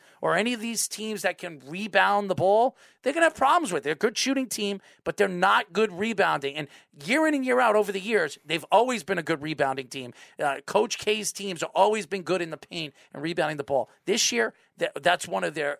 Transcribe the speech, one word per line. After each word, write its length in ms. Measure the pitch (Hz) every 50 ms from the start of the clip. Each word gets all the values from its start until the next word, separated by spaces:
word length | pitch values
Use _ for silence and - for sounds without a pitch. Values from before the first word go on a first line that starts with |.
| _ _ _ _
or 160 | - 160 160
any 160 | 175 208 240 247
of 80 | 226
these 260 | 208 233 233 208 -
teams 360 | - - - 214 220 214 202 156
that 160 | 190 175 -
can 220 | - - 165 139 117
rebound 640 | 131 156 185 208 214 165 196 185 190 202 208 202 196
the 60 | 180
ball, 420 | - 165 190 202 220 233 262 240 _ - - _ _ _
they're 120 | 247 285
gonna 100 | 330 330
have 80 | 320 320
problems 380 | - 269 269 302 359 339 226 180
with 100 | 151 -
it. 20 |
They're 80 | 143 160
a 20 |
good 220 | - - 233 220 -
shooting 280 | - 254 269 269 262 214
team, 340 | - - 214 202 202 196 - - - _ _
but 140 | - 165
they're 120 | - 208 196
not 440 | 185 175 180 190 208 233 240 - 165
good 180 | 190 220 214 180
rebounding. 640 | 170 208 226 226 175 190 165 156 151 139 139 139
And 120 | 151 151 - - - _ _ _ 151 143
year 200 | 156 240 311 320
in 80 | 311 302
and 100 | 277 262
year 140 | 254 247 247
out 160 | 254 233 208
over 160 | 214 214 190
the 100 | 202 190
years, 380 | 185 214 233 202 165 151 - - _
they've 200 | 143 156 165 143 -
always 320 | - 196 233 254 254 226 160
been 160 | - 196 175
a 40 | 160
good 180 | 147 165 147 139
rebounding 460 | 156 156 127 143 135 131 135 131 123
team. 240 | - 139 127 123 117 - - - _ _
Uh, 180 | - 143 135 - -
Coach 320 | - - 196 220 226 - -
K's 340 | - - 214 220 208 - -
teams 300 | - 196 202 185 160 -
have 80 | - -
always 300 | 165 190 214 214 220 196
been 160 | - - 202 175
good 200 | 151 180 185 175
in 80 | 165
the 60 | 160 143
paint 340 | - - 185 170 160 147 - _ - _ _
and 80 | 143 143
rebounding 340 | 160 170 165 160 156 156
the 80 | 147 139
ball. 240 | - 143 131 113 - _ _ _
This 260 | - 196 233 - -
year, 220 | - 233 226 220 - _ _ _ _ _
th-, 120 | 165 160 - 156
that's 260 | 143 175 175 170 -
one 160 | 180 170 196 185
of 100 | 170 156
their 240 | 160 147 143 147 -